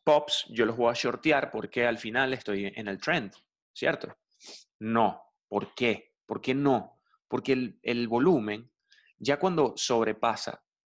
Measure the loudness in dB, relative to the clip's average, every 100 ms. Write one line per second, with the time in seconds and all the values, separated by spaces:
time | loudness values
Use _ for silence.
0 | 4 4 4 -4 -4 0 2 4 2 2
1 | -2 -2 0 0 0 -6 -6 0 0 0
2 | -4 -2 -2 -2 -4 -4 -4 -6 -8 -6
3 | -2 -2 -4 -12 _ _ _ -4 -2 -2
4 | -6 -16 _ _ -20 -20 -20 _ -2 2
5 | 2 0 -14 _ _ -6 -6 -2 -2 -2
6 | -6 _ -10 -6 -2 0 2 2 0 _
7 | _ _ _ -6 0 0 -2 -6 -4 -2
8 | 0 2 4 4 0 -6 -10 _ _ _
9 | _ _ -2 2 2 2 2 0 0 2
10 | 2 0 -2 -2 -6 -12 _ _